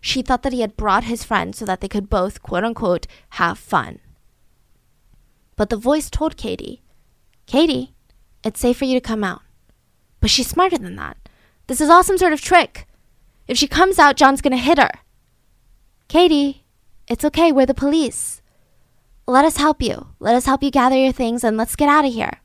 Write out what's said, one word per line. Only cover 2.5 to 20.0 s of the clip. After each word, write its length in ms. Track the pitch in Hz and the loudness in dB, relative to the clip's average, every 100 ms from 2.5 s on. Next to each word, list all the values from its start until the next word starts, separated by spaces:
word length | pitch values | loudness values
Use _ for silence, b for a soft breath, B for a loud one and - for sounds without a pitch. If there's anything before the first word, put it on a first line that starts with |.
| 170 | -4
unquote, 420 | 220 233 214 175 - b b | -4 -4 -2 -2 -4 b b
"have 280 | - 170 185 | -4 -4 -4
fun." 400 | - 175 123 - _ _ _ _ _ _ _ _ _ _ _ _ _ _ _ | -4 -4 -4 -14 _ _ _ _ _ _ _ _ _ _ _ _ _ _ _
But 140 | - 208 | -6 -6
the 80 | 220 | -4
voice 320 | 240 302 - | -2 -2 -2
told 300 | - 311 - | -6 -6 -6
Katie, 440 | 220 180 - 254 _ _ _ _ _ _ | -12 -10 -12 -16 _ _ _ _ _ _
"Katie, 480 | _ - 330 254 262 _ _ _ _ _ | _ 0 2 0 -8 _ _ _ _ _
it's 160 | 226 - | -10 -4
safe 200 | 247 247 | -2 -2
for 80 | 269 | 0
you 80 | |
to 120 | 254 247 | -2 -2
come 160 | 220 | -6
out." 200 | 202 175 _ _ _ _ _ _ _ _ | -6 -8 _ _ _ _ _ _ _ _
But 100 | 220 | -2
she's 180 | - 254 | 0 -2
smarter 300 | - 370 339 | 0 0 0
than 180 | 185 190 | -6 -12
that. 220 | 71 - - b b b _ | -14 -16 -20 b b b _
This 140 | 254 | -4
is 100 | 302 | 4
all 120 | 339 | 6
some 140 | 370 381 | 6 2
sort 160 | 359 | 2
of 80 | 302 | 0
trick. 480 | - 359 294 - - _ _ _ _ _ _ | 2 2 2 -6 -20 _ _ _ _ _ _
If 120 | 247 | -4
she 80 | 285 | -2
comes 320 | - 381 370 | 2 2 6
out, 180 | 294 269 | 4 6
John's 240 | 269 277 | 4 4
gonna 160 | 285 254 | -2 -2
hit 220 | 247 330 | 2 2
her. 120 | 254 - _ _ _ _ _ _ _ _ _ _ _ | 2 0 _ _ _ _ _ _ _ _ _ _ _
"Katie, 560 | 311 349 302 285 277 _ _ _ - - | 2 4 4 0 -4 _ _ _ -20 -8
it's 180 | 233 294 | -4 -2
okay. 260 | 294 339 | 2 2
We're 140 | 269 262 | 4 2
the 80 | |
police. 680 | 269 277 311 285 - - - _ _ _ _ _ _ _ _ - | 2 0 0 -2 -6 -12 -14 _ _ _ _ _ _ _ _ 0
Let 180 | 254 | 4
us 140 | 311 302 | 4 2
help 240 | 285 302 | 0 0
you. 240 | 233 - | -4 -6